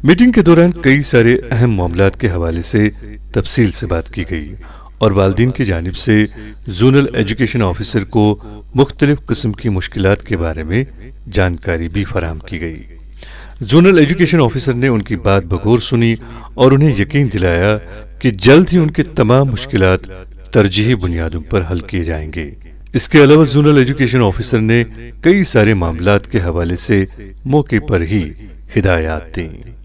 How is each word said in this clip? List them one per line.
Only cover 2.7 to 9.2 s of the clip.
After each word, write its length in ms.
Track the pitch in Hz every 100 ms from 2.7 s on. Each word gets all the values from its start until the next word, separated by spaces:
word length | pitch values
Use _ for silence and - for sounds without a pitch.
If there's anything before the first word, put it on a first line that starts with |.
| 113 107 - 104 107 - -
तफसील 360 | - - 107
से 140 | - 98
बात 220 | 85 -
की 160 | -
गई 320 | 82 87 76 98 - - - -
और 120 | 110
वालिदीन 380 | 98 95 95 123
की 140 | 123 110
जानिब 280 | 85 87
से 340 | - - 107 107 - 107 - -
जोनल 400 | 92 123 139 139 -
एजुकेशन 460 | 101 110 120 123
ऑफिसर 420 | 98 85 101 117
को 380 | 98 113 104 101 107 107 - 123
मुख्तलिफ 440 | 135 - 143
किस्म 320 | 147